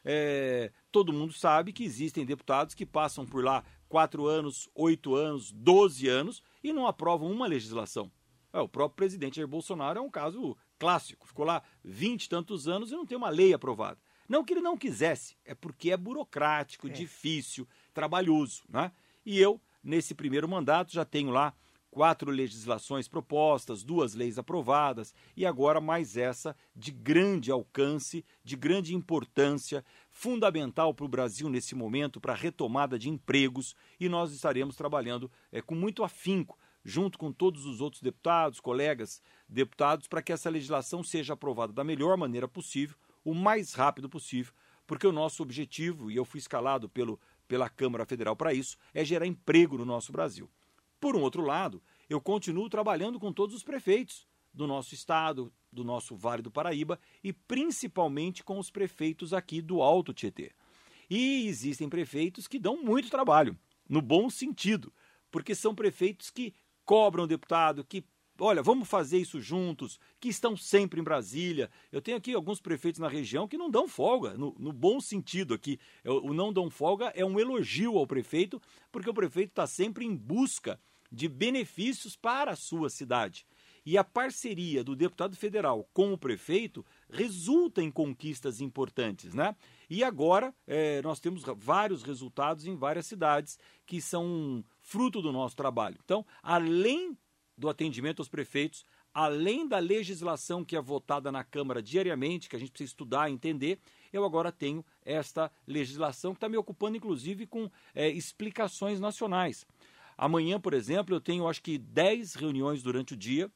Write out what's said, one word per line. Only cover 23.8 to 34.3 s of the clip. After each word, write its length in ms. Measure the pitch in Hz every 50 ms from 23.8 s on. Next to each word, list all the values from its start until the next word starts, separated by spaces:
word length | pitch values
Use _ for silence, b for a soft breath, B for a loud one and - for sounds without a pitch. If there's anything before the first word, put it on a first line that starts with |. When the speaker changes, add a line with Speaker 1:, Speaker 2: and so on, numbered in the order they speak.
| 98
Speaker 1:
duas 300 | 127 170 170 143 117 101
leis 220 | 113 120 120 107
aprovadas 800 | 123 123 - 170 175 127 117 139 147 147 139 123 113 107 - b b b b b
e 100 | - 185
agora 340 | 180 151 123 135 147 151 156
mais 360 | 156 156 165 170 160 104 98
essa 400 | 120 123 127 123 - - 160 143 b b b -
de 160 | 117 107 151
grande 640 | 139 120 110 127 156 170 190 202 196 165 113 117 135
alcance, 720 | 127 110 - - 135 139 143 151 151 131 - - 170 b b b b -
de 140 | 117 139
grande 400 | 127 131 151 180 196 180 156 180
importância, 880 | 180 175 - 165 151 120 - - 143 139 143 147 139 - - 147 139 b b b b b b
fundamental 800 | - - - 240 247 233 220 196 156 160 147 - - 165 160 160 147
pro 140 | - 147
Brasil 420 | 139 123 127 127 120 104 - 151 156
nesse 240 | 127 127 - - 135
momento, 460 | 131 117 107 113 139 147 143 - 107
pra 140 | - 135 120
retomada 640 | 98 139 170 160 - 151 113 120 139 143 135 123 117
de 100 | 107 143
empregos, 680 | 160 127 - - 131 139 135 131 123 135 127 - b b b b b b
e 80 | 180 180
nós 240 | 175 170 170 156